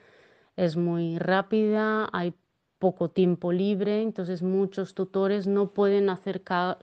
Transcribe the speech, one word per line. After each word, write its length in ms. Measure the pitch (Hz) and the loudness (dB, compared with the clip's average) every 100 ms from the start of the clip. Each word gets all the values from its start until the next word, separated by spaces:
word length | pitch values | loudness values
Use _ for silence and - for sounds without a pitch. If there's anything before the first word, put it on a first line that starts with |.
| _ - - _ _ - | _ -20 -20 _ _ -2
es 200 | 175 160 | -2 0
muy 420 | 175 170 165 165 | 0 0 -2 -2
rápida, 880 | 175 190 196 220 214 214 220 220 214 | 0 0 0 0 2 0 0 -2 -2
hay 200 | 185 175 - _ _ _ _ | -4 -4 -6 _ _ _ _
poco 320 | 185 180 170 | -2 0 -2
tiempo 420 | - 180 175 175 | 2 2 2 0
libre, 480 | 180 196 196 202 208 | 0 0 0 0 -2
entonces 420 | 220 208 175 175 | -2 -4 -6 -4
muchos 520 | 185 190 196 196 185 | -2 0 0 -2 -6
tutores 520 | - 185 196 196 208 190 | -6 -4 0 0 0 0
no 280 | 202 196 | 0 0
pueden 340 | 202 202 202 196 | 2 2 4 2
hacer 340 | 180 196 190 | 0 -6 -8
ca-, 360 | - 180 180 180 | -4 -2 -2 -4